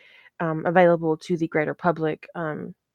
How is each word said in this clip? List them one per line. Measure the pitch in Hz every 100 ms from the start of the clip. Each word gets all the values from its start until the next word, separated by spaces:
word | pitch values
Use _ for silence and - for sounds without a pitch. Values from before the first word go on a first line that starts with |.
| _ - - -
um, | 170 156 175
available | 175 175 170 165 156
to | - 170
the | 165
greater | 160 151 143
public, | 180 160 160 156 - -
um, | 160 151 180 - _